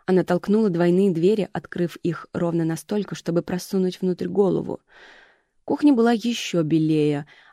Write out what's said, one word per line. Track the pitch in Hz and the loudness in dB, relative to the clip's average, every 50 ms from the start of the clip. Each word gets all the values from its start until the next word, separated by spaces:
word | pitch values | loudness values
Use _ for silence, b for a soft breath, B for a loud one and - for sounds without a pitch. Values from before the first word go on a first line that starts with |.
| b | b
Она | - 185 180 165 | 2 2 2 2
толкнула | - 180 175 - - 202 220 226 208 | 2 0 -2 0 0 2 2 2 2
двойные | 170 170 175 175 175 180 196 202 | 2 2 2 4 4 4 2 2
двери, | 175 165 160 185 220 220 180 - _ | 2 2 2 2 2 2 -2 -4 _
открыв | 170 - - - - 175 165 - | -10 -10 -10 -6 -4 -4 -4 -6
их | - _ 175 160 - - _ _ | -6 _ -6 -6 -6 -12 _ _
ровно | 175 175 170 165 170 165 | -4 -4 -2 0 -2 -2
настолько, | 160 165 160 - - 208 208 196 - 170 | -2 -4 -6 -6 -4 -4 -4 -4 -6 -10
чтобы | - - - 170 170 170 | -10 -6 -2 -2 -2 -2
просунуть | - 185 175 - - - 190 185 185 180 - | -2 -6 -6 -6 -4 -2 0 0 0 -2 -2
внутрь | - 180 180 - 185 180 | -2 -4 -2 -2 -6 -4
голову. | 180 190 202 185 165 165 156 - - - _ b b b b b b b b b b b b b b b _ | 0 0 2 2 2 -2 -2 -6 -10 -12 _ b b b b b b b b b b b b b b b _
Кухня | - - 294 302 294 285 | -6 -4 2 4 4 4
была | 226 226 233 240 | 6 4 2 2
еще | 220 202 240 233 - - - - 175 165 | 2 0 -4 -4 -4 -6 -2 -2 -2 0
белее, | 151 160 160 156 156 156 151 147 151 147 143 147 b b b b b | 2 2 2 2 2 2 2 2 2 0 -2 -6 b b b b b